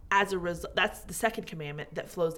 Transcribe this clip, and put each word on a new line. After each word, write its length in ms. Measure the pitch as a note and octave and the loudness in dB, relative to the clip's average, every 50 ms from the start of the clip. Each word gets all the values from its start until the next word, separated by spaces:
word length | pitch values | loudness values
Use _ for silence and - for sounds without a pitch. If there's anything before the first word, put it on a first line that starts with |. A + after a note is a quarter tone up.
| - - | 0 4
As 220 | G3 G3 G3+ G3 | 6 6 6 4
a 60 | G3 | 2
result, 360 | F#3 F3 F3 F3 E3+ - - - | 0 0 -2 -4 -4 -6 -2 2
that's 260 | F#3+ F3+ G#3+ - - | 2 2 2 2 -4
the 120 | - - F3 | -10 -10 -4
second 340 | - - A3 A3 A3 - | 0 0 2 2 0 -6
commandment 480 | - - D#3+ D3+ C#3+ D3 D3+ - - - | -6 -6 -8 -6 -6 -6 -8 -10 -8 -6
that 120 | - - | -8 -6
flows 300 | - - F#3+ - B3 A#3+ | -4 0 2 2 2 2